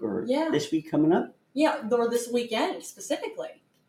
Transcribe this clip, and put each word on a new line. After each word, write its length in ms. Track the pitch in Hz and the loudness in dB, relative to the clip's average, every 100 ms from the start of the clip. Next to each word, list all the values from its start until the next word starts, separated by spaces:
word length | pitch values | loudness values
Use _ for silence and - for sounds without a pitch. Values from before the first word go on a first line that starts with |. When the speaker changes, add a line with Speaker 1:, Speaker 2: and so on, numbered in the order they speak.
Speaker 1:
or 200 | 113 92 233 | -4 -4 -2
Speaker 2:
Yeah. 220 | 269 320 | 0 2
Speaker 1:
this 200 | 147 147 | 0 0
week 200 | 160 156 | -2 0
coming 220 | 147 156 | 2 4
up? 200 | 196 247 - _ | 4 2 -8 _
Speaker 2:
Yeah, 280 | 262 302 - 220 | 2 2 2 0
or 180 | 240 233 | 2 2
this 180 | 240 233 | 0 0
weekend, 540 | 240 - 220 339 - | -2 0 0 0 -2
specifically. 680 | - - - 302 - - - - _ _ | -10 -16 -6 -4 -4 -8 -10 -12 _ _